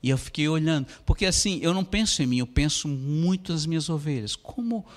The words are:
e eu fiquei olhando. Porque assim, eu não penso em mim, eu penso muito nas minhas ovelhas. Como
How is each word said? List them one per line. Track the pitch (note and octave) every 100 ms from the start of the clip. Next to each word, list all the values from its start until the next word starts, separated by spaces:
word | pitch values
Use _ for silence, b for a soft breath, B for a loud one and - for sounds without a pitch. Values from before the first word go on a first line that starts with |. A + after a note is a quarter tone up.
e | B2
eu | C3
fiquei | - - D3+
olhando. | D#3+ D#3 D#3 C3 B
Porque | - - F#3+
assim, | - G#3+ F3+
eu | E3
não | F#3
penso | F#3 G3+ A3 -
em | C3+
mim, | B2
eu | B2
penso | - D3 - D3+
muito | C#3 C3+ D3+ E3+ F#3 F#3
nas | E3 D#3
minhas | E3 D3+
ovelhas. | D#3+ D3 C3+ G#2
Como | - - - A#3 A3+ -